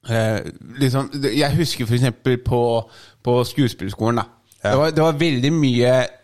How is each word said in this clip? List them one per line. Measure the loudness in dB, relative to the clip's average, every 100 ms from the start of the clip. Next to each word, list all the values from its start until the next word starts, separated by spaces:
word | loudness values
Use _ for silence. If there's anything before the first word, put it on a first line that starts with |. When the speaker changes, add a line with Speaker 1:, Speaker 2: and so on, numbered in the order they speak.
| -4
Speaker 1:
eh, | -2 0 -2 -6 -14 -18 -2
liksom, | 0 0 -4
det, | -4 -2 0
jeg | 0 0
husker | 0 -4 -2
for | 2
eksempel | 0 0 -2 -2
på, | 0 0 0 0 -4 -16 -20 _
på | 0 0
skuespillskolen, | 0 0 0 0 -10 -4 -2 -2
da. | -4 _ _ _
Speaker 2:
Ja. | -2
Speaker 1:
Det | 0
var, | 0
det | 2
var | 0 2
veldig | 0 0 0
mye | 2 2 2 4 2 0 -6